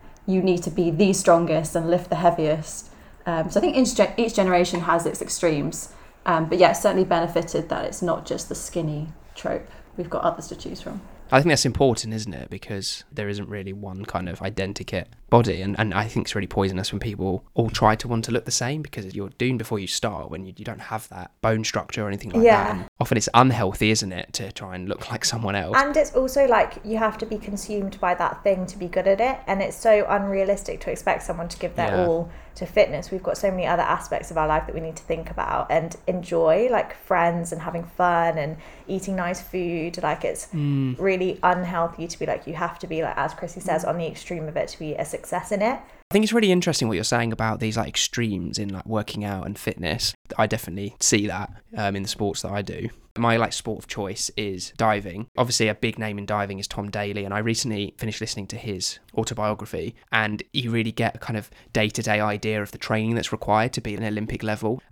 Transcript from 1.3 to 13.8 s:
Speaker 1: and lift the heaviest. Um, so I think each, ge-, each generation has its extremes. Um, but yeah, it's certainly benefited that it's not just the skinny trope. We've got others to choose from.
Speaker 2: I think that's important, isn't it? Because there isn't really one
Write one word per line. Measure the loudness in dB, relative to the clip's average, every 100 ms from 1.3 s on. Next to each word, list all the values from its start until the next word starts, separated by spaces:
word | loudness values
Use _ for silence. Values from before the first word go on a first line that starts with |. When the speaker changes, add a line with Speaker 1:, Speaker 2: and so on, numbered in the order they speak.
| 6 6 0 0 0
Speaker 1:
and | 2
lift | 0 0
the | 2
heaviest. | 2 4 2 0 -4 -12 -14 -20 -20 -10 -2
Um, | -2 0
so | 2
I |
think | 4 4
each, | 4 4
ge-, | 2 2
each | 0 2
generation | 4 4 4 0
has | 2 2 0
its | -4
extremes. | -6 0 2 2 -2 -4 -10 -16 -20 -6 0
Um, | 2 4
but | 6
yeah, | 6
it's | 6
certainly | 2 4 4
benefited | 2 2 0 0 -2 -2
that | -4 -4
it's | -2
not | -2 -2 -2
just | -6 -6
the | -8
skinny | -6 -4 -2 -4 -8 -12 -18 -8
trope. | -6 -4 -6 -18 -14 -10
We've | -6
got | -2
others | -2 -2 -6
to | -10
choose | -10 -10
from. | -10 -12 -12 -18 4
Speaker 2:
I | 6
think | 6
that's | 6 4
important, | 6 4 4 -2
isn't | -6 -6
it? | -8 -10
Because | -12 -8 -8 -6 -8 -10
there | -6 -4
isn't | -4 -6
really | -8 -8
one | -10